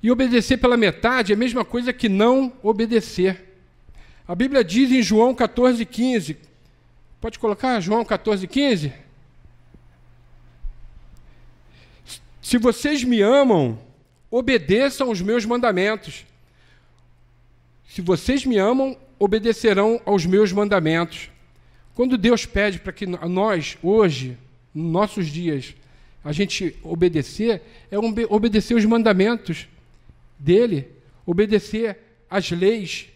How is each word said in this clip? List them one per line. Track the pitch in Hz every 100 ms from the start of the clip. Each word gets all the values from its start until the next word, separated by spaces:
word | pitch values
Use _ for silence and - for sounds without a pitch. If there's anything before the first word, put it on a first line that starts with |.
E | 220
obedecer | 247 262 240 - 262
pela | 247 240
metade | 208 - 226 254 196
é |
a | 208
mesma | 247 240
coisa | 208 240 247
que | 240 226
não | 190 220 262 262 -
obedecer. | 208 214 226 226 - - 185 185 - _ _ _ - - - - -
A |
Bíblia | 175 262 269
diz | 185 196 269
em | 262
João | 196 214 240
quatorze, | 247 233 - 247 240
quinze, | 226 - 254 240 147 156 - _ _ _ _ _ _ -
pode | 226 -
colocar | 226 202 254 240
João | 170 220
quatorze, | 226 208 - 202 180
quinze? | 262 285 208 147 - - - - _ - - - - - _ - - _ - - - - - - - - - - - - - - - - _ - - - -
"Se | - 247
vocês | 240 - 294 302
me | 247 240
amam, | 202 269 269 190 131 113 - _ _ _ _
obedeçam | 233 247 254 143 202 277 262 262
os | 208
meus | 185 240
mandamentos." | 214 240 240 185 196 214 - - - _ _ _ _ _ _ _ _ _ _ _ _ _ _ _ _
Se | -
vocês | 175 175 - 269
me | 262 220
amam, | 196 254 269 254 - _
obedecerão | 202 214 220 220 226 196 208 233
aos | - 202 165
meus | 190 214
mandamentos. | 190 208 202 156 165 170 - - - _ _ _ _ -
Quando | - 254 247
Deus | 202 233
pede | - 214 208 175
para | 190
que | 180 196
no-, | 180 170
nós, | 185 214 185 147 -
hoje, | 165 214 196 135 131 120 - _ _
nos | 151 165
nossos | 165 208 - 165
dias, | 147 175 143 127 - _ - - -
a | 147
gente | 147 196 - 180 -
obedecer, | - 170 180 160 131 - 220 202 - - -
é | 202
obe-, | 226 214 226
obedecer | 214 226 214 196
os | 233
mandamentos | 214 233 226 185 202 233 - 165 - - _ - _ - _ _
dele, | 143 185 240 160 131 - _ _
obedecer | - 170 208 208 - 214 226 196 _ _ _
às | 202 170
leis. | 170 190 226 180 - -